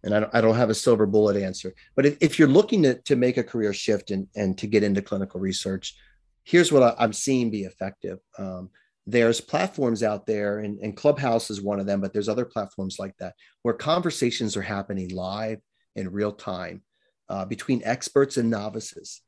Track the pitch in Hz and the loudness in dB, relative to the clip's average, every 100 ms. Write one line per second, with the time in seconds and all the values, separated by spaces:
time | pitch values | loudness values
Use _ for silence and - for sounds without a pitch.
0 | - 104 107 117 113 110 117 107 - 110 | 0 0 2 2 4 4 2 2 4 4
1 | 104 107 107 101 95 92 92 - _ - | 4 4 4 2 -2 -6 -12 -14 _ 2
2 | 139 143 160 - 147 151 202 214 147 120 | 2 2 0 6 6 8 6 4 4 2
3 | - 131 123 123 113 117 104 101 - 101 | 0 2 2 0 -4 -2 -2 -2 -2 -2
4 | - 98 95 104 98 95 107 107 104 101 | -2 -6 -6 -4 -4 -4 0 2 4 0
5 | 98 101 95 92 95 92 - 95 - - | -2 -6 -6 -6 -6 -4 -6 -8 -10 -18
6 | _ _ _ _ - 170 170 147 120 - | _ _ _ _ 2 4 6 6 6 4
7 | 117 107 - 131 117 104 95 _ 95 - | -2 0 0 0 0 -4 -8 _ -10 -8
8 | 95 92 _ - 95 92 95 _ _ _ | -12 -12 _ -12 -10 -10 -14 _ _ _
9 | - 120 113 117 - 151 190 - 127 110 | -2 2 4 2 -2 -2 -2 -2 -2 0
10 | 110 104 - 107 101 104 104 101 107 101 | -2 -2 -4 -2 -2 -4 -6 -8 -10 0
11 | 147 147 135 113 - 101 101 101 98 98 | 0 2 0 0 -2 -6 -4 -4 -2 -2
12 | 95 104 104 110 120 113 98 - 95 - | -2 -4 -2 -2 -4 -6 -8 -8 -8 -8
13 | 98 _ 90 - _ _ 120 117 151 170 | -12 _ -16 -16 _ _ -4 -4 0 0
14 | 170 - 120 - 113 101 95 101 98 98 | 0 -2 -2 -2 -4 -4 -4 -6 -4 -6
15 | 90 92 92 101 110 110 _ _ _ 110 | -6 -6 -6 -6 -6 -8 _ _ _ -10
16 | 95 98 104 104 - 92 85 92 _ _ | -8 -2 -4 -4 -10 -8 -10 -14 _ _
17 | _ _ _ 95 95 110 - 127 110 127 | _ _ _ -8 -6 -8 -2 -2 -2 -4
18 | - 143 139 - 117 110 104 110 - 85 | 0 0 2 0 0 -2 -4 -10 -12 -16
19 | 80 - | -18 -20